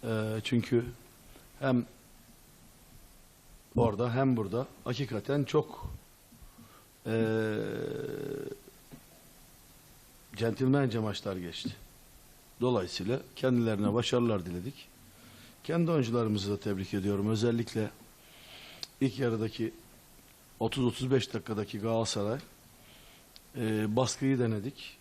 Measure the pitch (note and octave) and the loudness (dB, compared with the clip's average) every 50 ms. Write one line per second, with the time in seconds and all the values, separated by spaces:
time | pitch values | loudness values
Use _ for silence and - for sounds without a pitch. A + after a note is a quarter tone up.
0 | - A#2 A2 A2 G#2+ A2 A2 A2+ G#2+ - - A#2+ A2 - B2+ A#2+ A#2 B2 - - | -2 -2 0 0 0 0 -2 -4 -2 2 2 2 2 4 4 2 2 2 -8 -14
1 | - - - - - - - - - - - - C#3+ C3+ B2+ A#2+ A2+ - - - | -18 -20 -20 -20 -20 -20 -20 -20 -20 -20 -12 -4 0 2 2 2 2 -2 -8 -20
2 | - - - - - - - - - - - - - - - - - - - - | -20 -20 -20 -20 -20 -20 -20 -20 -20 -20 -20 -20 -20 -20 -20 -20 -20 -20 -20 -20
3 | - - - - - - - - - - - - - - - - A#2+ A2+ G#2 G2 | -20 -20 -20 -20 -20 -20 -20 -20 -20 -20 -20 -20 -20 -4 2 4 4 4 4 2
4 | A#2+ B2 A#2 B2+ C#3 C3+ B2+ A#2 G#2+ G2 F#2 A#2 C3+ - - - - - B2 C3 | 0 0 2 2 4 4 4 2 0 0 -2 -2 -4 -4 -10 -10 -6 -6 -2 -2
5 | C#3 A2+ A#2+ G#2+ G2+ - C#3 D3 C#3 - - - D3 - - - - - - - | -4 -4 -4 -6 -2 0 0 0 0 4 2 2 2 2 -8 -10 -10 -10 -10 -12
6 | - - - - - - - - - - - - - - - - - - - - | -16 -20 -20 -20 -20 -20 -20 -20 -20 -20 -20 -20 -20 -20 -20 -20 -20 -20 -20 -12
7 | - - A2 A2+ A2+ A2 A2 A2 A2 A2 G#2+ A2 G#2+ G#2 - - G1+ G1+ - - | -6 -2 0 2 2 2 2 0 0 0 -2 -2 -4 -4 -4 -4 -6 -6 -6 -6
8 | - - - - - - - G1+ - G1+ - - - - - - - - - - | -6 -6 -6 -6 -6 -6 -6 -6 -8 -8 -10 -12 -16 -20 -20 -20 -20 -20 -20 -20
9 | - - - - - - - - - - - - - - - - - - - - | -20 -20 -20 -20 -20 -20 -20 -20 -20 -20 -20 -20 -20 -20 -20 -20 -20 -20 -20 -20
10 | - - - - - - - G#2+ A#2 A#2 G#2+ G2 C3 B2+ C3+ C#3+ C#3 B2+ G#2+ A#2 | -20 -20 -20 -20 -20 -18 -6 -2 0 0 0 2 2 4 4 4 4 2 0 0
11 | A2 G#2+ G2 - - A2 F#2+ F#2 F2+ F2 E2 - - - - - - - - - | -2 -2 -2 -4 -4 -4 -4 -4 -6 -8 -8 -8 -8 -8 -8 -10 -16 -20 -20 -20
12 | - - - - - - - - - - - - A#2+ B2+ B2 G#2+ F#2 F2 - - | -20 -20 -20 -20 -20 -20 -20 -20 -20 -20 -8 -2 0 2 2 2 0 -2 -6 -6
13 | F#2 G2 B2 C3+ - - - - - C3 B2+ A#2+ A#2 A2+ A2 G2 G#2 G#2 G2+ A#2+ | -2 -2 -2 -2 -4 -10 -10 -2 2 2 4 4 4 4 2 2 2 2 2 2
14 | A#2 - - B2 A#2+ A#2 A2 G2 E2+ F2+ F2 F2+ F2+ B2 C#3+ - - - - - | 2 2 2 4 4 4 2 0 -2 -4 -8 -6 -8 -8 -10 -12 -18 -20 -20 -20
15 | - - - - - - - - - - - - - - D#3 E3+ E3+ D#3+ E3+ D3+ | -20 -20 -20 -20 -20 -20 -20 -20 -20 -20 -20 -18 -6 -2 0 2 2 4 4 2
16 | B2+ A2 A2+ A#2+ A#2 A2 G#2 G#2 F#2+ G2+ G#2 G2 - G#2+ G2+ F#2+ F#2+ - - G2+ | 2 4 2 2 2 2 2 0 0 0 -2 -2 -2 -2 -2 -2 -2 -2 -2 0
17 | F#2 G2+ G2+ G2 G2+ G#2+ A2 G#2+ A2 A#2+ A#2 A#2 A#2 - - A2 A2 - - - | 2 2 0 2 2 0 0 2 2 2 2 2 -2 -2 -2 -2 -2 -2 -6 -12
18 | - - - - - - - - - - - - - - - - - - - - | -20 -20 -20 -20 -20 -20 -20 -20 -20 -20 -20 -20 -20 -20 -16 -16 -16 -16 -4 -2
19 | C3+ C3 C3 C3 C#3 A#2+ A2+ A2 A2 A2 - - A2+ A2+ - - - - - - | -2 0 0 0 0 0 0 0 -2 -2 -2 -2 -4 -4 -4 -8 -20 -20 -20 -20
20 | - - - - - - - - - - - - A2+ - - C#3 B2+ A#2+ G#2+ - | -20 -20 -20 -20 -20 -20 -20 -20 -20 -20 -8 -2 -2 -2 0 2 2 2 2 0
21 | B2 B2+ C3+ C3 - - - A2+ - - A2+ G2+ G#2 - - G#2+ G2+ A2+ A2+ A2+ | 0 2 4 2 2 2 -4 -6 -4 -4 -4 -4 -4 -4 -6 -4 -2 0 2 2
22 | A2+ G#2 - A2 G2+ G#2 A#2 C#3+ - - - - - - - - - - - - | 2 0 0 -2 -2 -2 -2 -4 -6 -14 -20 -20 -20 -20 -20 -20 -20 -20 -20 -20
23 | - - - - - - - - - - - B2+ A#2+ A2 G#2+ G#2+ G#2+ G#2 G#2+ B2 | -20 -20 -20 -20 -20 -20 -20 -20 -20 -14 -8 -4 -2 0 2 2 0 2 4 2
24 | C3 - - - C#3 C3+ C3+ B2 B2 A#2 A2 G#2 G2 B2+ D3 - - - - - | 2 2 0 0 2 2 4 4 4 2 2 0 -2 -6 -8 -10 -16 -16 -18 -20